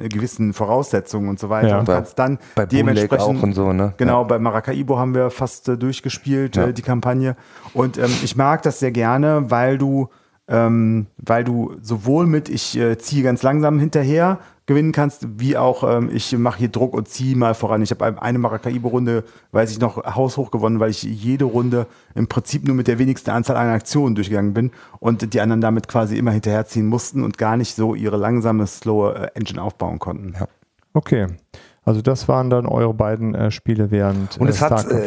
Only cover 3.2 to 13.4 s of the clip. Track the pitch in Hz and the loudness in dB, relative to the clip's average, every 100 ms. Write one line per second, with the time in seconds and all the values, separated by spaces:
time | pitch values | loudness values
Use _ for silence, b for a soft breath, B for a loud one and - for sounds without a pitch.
3.2 | 104 131 104 95 98 92 101 98 123 123 | 2 2 0 2 2 2 0 0 2 2
4.2 | 117 117 113 110 110 135 135 127 131 127 | 2 0 2 -2 -2 -4 -2 0 0 0
5.2 | 127 - 127 - - 120 123 131 135 - | 0 -2 -8 -6 -4 -2 -2 -4 -6 -8
6.2 | 139 135 135 98 90 117 117 123 127 127 | -2 -2 0 0 0 -2 -2 -2 0 0
7.2 | 131 127 B B B - 127 120 123 120 | -2 -4 B B B -2 0 2 0 0
8.2 | 131 120 139 156 160 131 131 120 113 127 | -4 0 2 2 0 -2 -2 0 0 2
9.2 | 147 151 131 117 127 135 139 135 127 b | 2 2 2 2 2 2 0 0 -2 b
10.2 | b b - 117 117 117 113 113 107 _ | b b -2 2 4 4 4 2 -2 _
11.2 | - 117 120 120 113 - 110 113 104 147 | -2 0 0 -2 -4 -8 -8 -4 0 2
12.2 | 175 151 147 123 - 120 117 113 - 143 | 4 2 0 -6 -4 0 0 0 -2 0
13.2 | 131 123 | 0 2